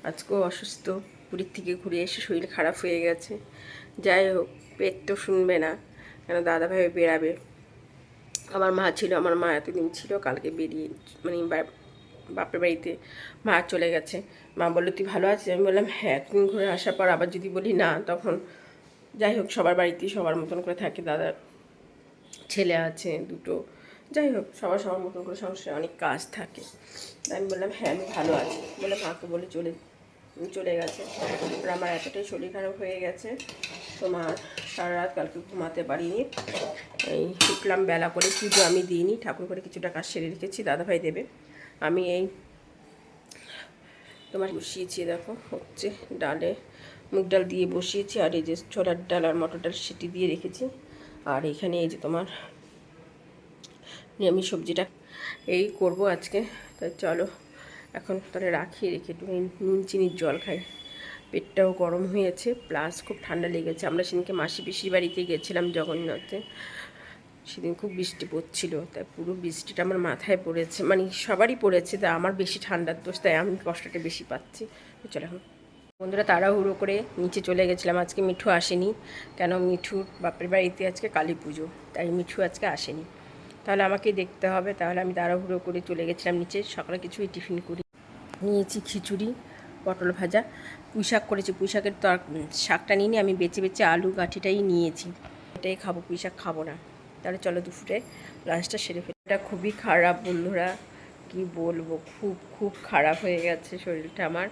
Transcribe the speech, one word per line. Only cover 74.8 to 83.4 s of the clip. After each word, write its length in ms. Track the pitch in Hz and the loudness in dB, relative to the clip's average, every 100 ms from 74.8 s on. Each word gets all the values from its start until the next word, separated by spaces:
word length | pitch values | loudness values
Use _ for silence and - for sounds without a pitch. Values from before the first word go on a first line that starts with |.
| - - | -20 -20
তো 60 | 208 | -10
চলো 160 | - | -10
এখন 140 | 170 180 - - - - - _ | -8 -12 -16 -20 -20 -20 -20 _
বন্ধুরা, 240 | 185 196 | -2 0
তাড়াহুড়ো 500 | 208 175 190 202 196 | 4 6 6 6 4
করে 280 | 190 196 196 226 - | 2 2 0 -2 -2
নিচে 220 | 180 196 | 0 0
চলে 260 | 185 180 180 | 2 4 4
গেছিলাম। 300 | 175 175 175 | 4 2 2
আজকে 260 | 175 - | 2 2
মিঠু 280 | 190 180 214 | 2 2 4
আসেনি, 440 | 175 - 180 190 220 - - - - | 4 4 2 2 -2 -10 -16 -16 -2
কেন 220 | 180 180 | 2 4
মিঠুর 460 | 180 180 - 196 190 - | 2 2 0 -4 -4 -4
বাপের 280 | 175 - 175 | -4 -2 2
বাড়িতে 380 | 190 180 180 190 | 4 4 2 -2
আজকে 220 | 185 214 | 0 0
কালী 260 | 160 160 160 | 0 0 -2
পুজো, 220 | 151 156 160 - - | -6 -8 -8 -10 -10
তাই 140 | - 170 | -4 0
মিঠু 340 | 180 175 - | 0 -2 0
আজকে 240 | 180 - 202 | 0 0 -2
আসেনি। 380 | 143 - 151 165 - - - | -2 -6 -8 -10 -16 -20 -20